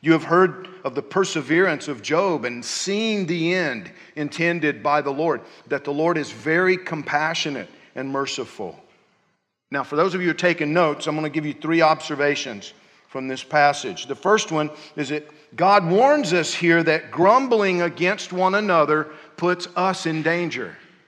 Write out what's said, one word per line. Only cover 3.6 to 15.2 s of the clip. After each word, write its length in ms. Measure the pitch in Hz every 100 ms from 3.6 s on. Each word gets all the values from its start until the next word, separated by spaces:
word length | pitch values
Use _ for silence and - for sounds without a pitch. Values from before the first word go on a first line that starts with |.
| 165 120 90 - - -
intended 680 | 147 - 165 170 151 123
by 180 | 143 147
the 120 | 139
Lord, 300 | 139 165 135 - - -
that 160 | 139
the 80 | -
Lord 240 | 143 165 165
is 120 | 139
very 460 | 113 151 165 185 185
compassionate 920 | 185 160 139 147 156 165 156 139 95 - _
and 140 | - 135
merciful." 680 | 135 135 - 117 - 95 76 _ _ _ _ _ _ _ _ _
Now, 140 | 139
for 100 | 131 147
those 180 | 185
of 60 | 180
you 60 | 175
who 40 |
are 20 |
taking 380 | 160 180 170 147
notes, 340 | 160 165 147 -
I'm 80 |
gonna 160 | 151 156
give 160 | 147 151
you 60 |
three 300 | 143 156 165
observations 880 | 160 156 - 147 143 143 135 107 - - _ _ _
from 200 | 135 131
this 160 | 131
passage. 640 | - 151 143 143 123 90 -
The 80 | 135
first 340 | 185 214 208
one 200 | 160 151 151 - -
is 140 | 139
that 180 | 151